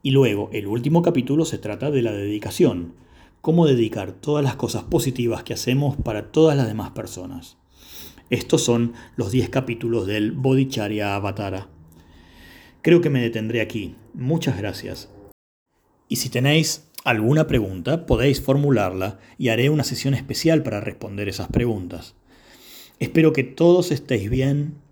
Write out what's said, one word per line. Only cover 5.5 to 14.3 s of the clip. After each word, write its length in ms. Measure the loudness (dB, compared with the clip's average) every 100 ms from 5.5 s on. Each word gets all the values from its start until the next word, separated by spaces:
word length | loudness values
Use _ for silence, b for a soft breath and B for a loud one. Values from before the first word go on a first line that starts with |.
hacemos 420 | -6 0 0 0 -2
para 340 | -4 -6 -2
todas 260 | 4 4 4
las 100 | 0
demás 240 | -2 -8
personas. 640 | -10 -12 -12 -14 -14 -18 _ _ B B B B B B
Estos 340 | -4 0 0
son 300 | 2 2 0 B B -6
los 160 | -2
diez 160 | 0 0
capítulos 580 | -2 -4 -6 -2 -2 -2
del 260 | -2 -2
Bodhicharya 840 | 0 2 2 2 -2 -4 -2 -2
Avatara. 540 | -2 -4 -6 -6 -8 -12 -20 -20 B B B B B B B B B
Creo 180 | 4 4
que 80 | 4
me 140 | 0
detendré 400 | 0 -2 -2 -2
aquí. 340 | -2 -4 -8 -12 -18
Muchas 460 | -8 -2